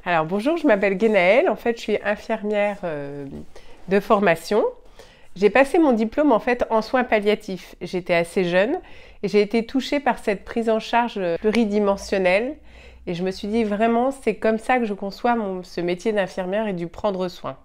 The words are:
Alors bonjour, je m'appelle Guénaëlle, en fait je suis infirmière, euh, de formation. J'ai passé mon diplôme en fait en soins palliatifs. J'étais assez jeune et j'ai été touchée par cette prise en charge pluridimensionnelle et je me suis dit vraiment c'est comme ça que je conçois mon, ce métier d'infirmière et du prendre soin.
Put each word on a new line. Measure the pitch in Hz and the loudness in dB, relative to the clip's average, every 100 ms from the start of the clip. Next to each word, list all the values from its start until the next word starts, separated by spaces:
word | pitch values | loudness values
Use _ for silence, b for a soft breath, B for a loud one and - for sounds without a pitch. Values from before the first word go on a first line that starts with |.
| - | 2
Alors | 170 160 | 0 2
bonjour, | 196 233 339 | 0 0 0
je | 302 | 4
m'appelle | 208 202 190 | 4 4 2
Guénaëlle, | 226 208 180 226 349 | 4 4 6 6 4
en | 214 | 0
fait | 240 233 | -2 -4
je | |
suis | - 208 | -2 -2
infirmière, | - 208 - 220 208 208 208 196 | -2 -4 -4 -4 -2 0 0 -2
euh, | 175 147 143 143 139 147 147 B B B - | -6 -6 -8 -10 -12 -12 -14 B B B -2
de | 196 | -2
formation. | 196 208 202 165 - 208 453 - - B B B B - | 4 2 4 0 0 0 0 -6 -20 B B B B 0
J'ai | 202 | 2
passé | 247 269 359 | 4 4 4
mon | 311 | 4
diplôme | 226 220 - 294 | 2 0 2 2
en | 220 | 2
fait | - 247 - | 2 -2 0
en | 220 | -2
soins | 214 262 247 | 0 -2 2
palliatifs. | 220 208 202 - 185 - - | 0 2 0 -2 -10 -12 -14
J'étais | 180 185 185 | -8 -8 0
assez | 170 170 - | 0 2 -2
jeune | 180 175 208 349 B B B B | 2 2 2 -2 B B B B
et | 202 | 0
j'ai | 202 | 2
été | 208 233 226 | 2 0 0
touchée | 269 - 285 | -4 -2 -2
par | 277 226 | 0 -2
cette | - 202 | -2 -4
prise | - - 226 | -4 -4 0
en | 220 | -2
charge | 220 233 233 208 180 165 | 0 0 0 -2 -2 0
pluridimensionnelle | 220 220 220 208 202 196 - 196 180 190 247 302 B B B B - | 0 2 2 2 0 0 -2 0 4 2 0 -8 B B B B -8
et | |
je | 170 | -4
me | 185 | -4
suis | 185 202 | -6 -4
dit | 226 | 0
vraiment | 214 202 226 233 254 | 0 0 2 2 0
c'est | 269 - 202 | -2 -4 0
comme | 220 220 | 0 0
ça | - 254 | 0 0
que | |
je | 233 | 0
conçois | 196 196 190 240 240 | -4 -8 -4 0 0
mon, | 202 185 | -2 -6
ce | 175 - | -8 -6
métier | 175 180 226 | -2 -2 -2
d'infirmière | 208 185 190 185 202 220 | 0 -2 -4 -4 -2 -2
et | |
du | 180 170 | -4 -6
prendre | - 214 185 185 | -4 -4 -2 -6
soin. | - 147 135 | -6 -12 -12